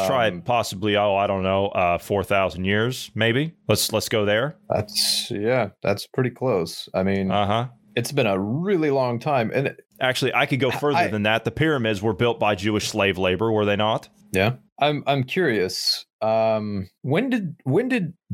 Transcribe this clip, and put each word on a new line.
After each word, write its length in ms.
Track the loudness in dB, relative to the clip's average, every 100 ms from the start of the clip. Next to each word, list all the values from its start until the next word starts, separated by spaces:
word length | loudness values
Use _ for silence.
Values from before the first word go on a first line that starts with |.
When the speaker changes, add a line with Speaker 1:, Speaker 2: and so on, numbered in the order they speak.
| 0
Speaker 1:
try 200 | 2 0
Speaker 2:
Um, 140 | 0
Speaker 1:
possibly, 520 | -2 0 0 -2 0 2
oh, 180 | 4 4
I 100 | 2
don't 140 | 0
know, 240 | 2 2 0
uh, 280 | 2 2 0
four 260 | 0 -2
thousand 420 | 2 2 2 0 0
years, 440 | 0 0 -4 -8 0
maybe. 380 | 0 2 -2 -4 0
Let's, 240 | 0 0
let's 160 | -2 -2
go 160 | 0
there. 320 | 2 0 0 -6 -4
Speaker 2:
That's, 640 | -4 -2 -2 -2 -2 -4
yeah, 380 | -4 0 0 -2 -2
that's 240 | -2 -2 -2
pretty 240 | -2 -2
close. 580 | -2 0 0 -2 -6 -6
I 80 | -2
mean, 300 | 0 0 0
Speaker 1:
Uh-huh. 360 | 0 2 0 -2 -10 _ -4
Speaker 2:
it's 160 | -2
been 160 | 0 2
a 100 | 0
really 520 | 0 -2 -2 0 0
long 260 | 0 -2 -2
time. 300 | 0 0 0
And 220 | -2 -2 -6 _ -4
Speaker 1:
Actually, 320 | -2 0 0 0
I 100 | 0
could 140 | 0
go 100 | 0
Speaker 2:
I, 80 | 0
Speaker 1:
further 200 | 0 0
Speaker 2:
I 80 | 0
Speaker 1:
than 160 | 0
that. 200 | 0 0
The 60 | -2
pyramids 540 | -2 0 0 0 0
were 100 | -2
built 260 | 0 0 2
by 140 | 0
Jewish 340 | 0 0 0 -2
slave 300 | 0 0 2
labor, 340 | 0 2 0
were 140 | 2 2
they 100 | 2
not? 340 | 0 0 -6 _ _
Speaker 2:
Yeah. 220 | 0 0 0 _ -2
I'm, 240 | -2 0 0
I'm 160 | 0
curious. 800 | 0 0 0 0 0 -2 -2 -4 -6 _
Um, 680 | 0 2 2 0 -2 -6 -8 _
when 300 | -2 0 0
did, 240 | -2 -4 -6
when 260 | 0 0 2
did 240 | -2 -2 -8 -12